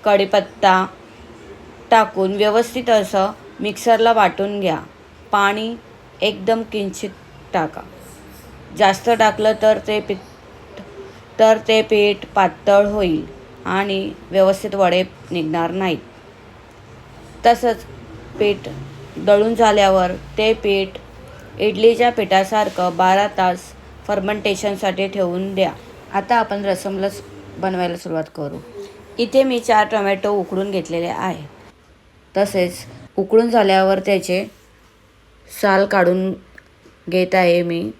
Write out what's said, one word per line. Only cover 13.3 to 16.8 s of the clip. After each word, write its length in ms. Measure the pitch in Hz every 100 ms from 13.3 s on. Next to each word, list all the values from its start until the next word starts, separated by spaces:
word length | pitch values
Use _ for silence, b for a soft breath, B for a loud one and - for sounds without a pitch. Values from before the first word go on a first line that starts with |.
| - - -
आणि 480 | - 185 202 196 202 - -
व्यवस्थित 440 | 185 190 190 214
वडे 300 | 196 185 180 185 - -
निघणार 400 | 170 156 165 165
नाहीत. 280 | 180 190 147 - - - - - - - -